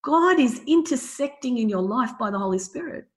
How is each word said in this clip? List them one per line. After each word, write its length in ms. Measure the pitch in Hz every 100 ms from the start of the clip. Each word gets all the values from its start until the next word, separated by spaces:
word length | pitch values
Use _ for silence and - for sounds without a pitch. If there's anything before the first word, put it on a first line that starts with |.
God 360 | - 320 349 349
is 220 | 254 - -
intersecting 880 | 330 320 269 - - 277 277 262 240
in 100 | 220
your 140 | 190
life 300 | 190 233 233 -
by 100 | 214
the 80 | 202
Holy 220 | 196 185
Spirit. 460 | 185 311 339 - -